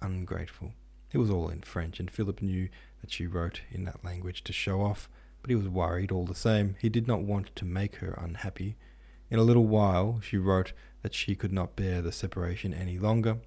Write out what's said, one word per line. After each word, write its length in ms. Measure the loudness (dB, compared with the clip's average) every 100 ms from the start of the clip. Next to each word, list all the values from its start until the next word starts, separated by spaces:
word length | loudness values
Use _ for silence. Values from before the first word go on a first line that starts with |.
ungrateful. 720 | -6 -4 -4 -6 -8 -10 -14 -14 -20 -20 -4
It 60 | 0
was 120 | 2
all 180 | 2 -2
in 140 | -6
French, 360 | -8 -6 -6 -6
and 120 | -8
Philip 320 | -4 -4 -2
knew 260 | -2 -2 -4 -6 -20 -18
that 100 | -12
she 160 | -8 -4
wrote 360 | -2 -4 -6 -10
in 140 | -8
that 200 | -8 -8
language 400 | -10 -8 -8 -8
to 80 | -8
show 300 | -6 -2 0
off, 260 | 0 -2 -6 -16 -20 -12
but 80 | -2
he 80 | 0
was 100 | 0
worried 460 | 0 0 0 0
all 140 | 0 -2
the 80 |
same. 420 | 0 4 4 4 2
He 120 | 0
did 180 | 2 2
not 140 | 0
want 340 | 0 -2 -4 -6
to 80 |
make 320 | -4 -2 -2 -4
her 160 | -8 -6
unhappy. 540 | -6 -6 -8 -6 -6 -8 -14 -20 -20 -18 -2
In 80 | 4
a 60 |
little 220 | 8 8 8
while, 540 | 6 6 6 2 0
she 140 | -2 0
wrote 380 | 4 4 2 -4 -16 -8
that 120 | -6
she 220 | -4 -2 -2
could 160 | -2
not 240 | 0 -2 -2
bear 260 | -2 0
the 80 | -2
separation 640 | -4 -6 -4 -4 -2 -4
any 240 | -4 -4 0
longer. 380 | 2 4 2 0